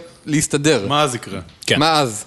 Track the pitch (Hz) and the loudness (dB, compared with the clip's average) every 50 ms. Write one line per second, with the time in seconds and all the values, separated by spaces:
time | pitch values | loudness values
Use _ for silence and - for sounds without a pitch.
0 | - - - - - - 147 151 156 - - 147 143 160 151 117 98 - 143 147 | -2 -14 -20 -16 -6 -2 0 0 0 0 -2 0 2 2 2 2 2 0 0 0
1 | 151 139 123 117 - - 95 95 85 - - - - - 110 131 147 165 160 151 | 0 0 -2 -6 -8 -10 -12 -12 -12 -14 -18 -12 -2 0 2 2 4 4 4 2
2 | 143 120 107 107 - | 2 0 -2 -8 -12